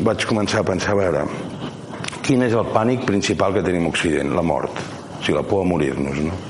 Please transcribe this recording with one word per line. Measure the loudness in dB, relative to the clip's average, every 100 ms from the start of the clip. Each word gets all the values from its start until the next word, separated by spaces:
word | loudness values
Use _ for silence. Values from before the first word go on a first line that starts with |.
vaig | 2 2 0
començar | 0 2 2
a | 2
pensar, | 0 0 2
a |
veure, | 2 0 -2 -4 -8 -8 -10 -10 -12 -10 -10 -6 2
quin | 4 4
és | 2
el | 2
pànic | 2 2 2 2
principal | 0 0 2 2 2
que | 2
tenim | 2 0
a |
Occident? | 0 0 2 2 0
La | 2
mort, | 0 -2 -6 -8 -10 -12 -6
o |
sigui, | -2 0
la | 2
por | 2 2
a |
morir-nos, | 2 0 0 -2 -2 -2
no? | -4 -8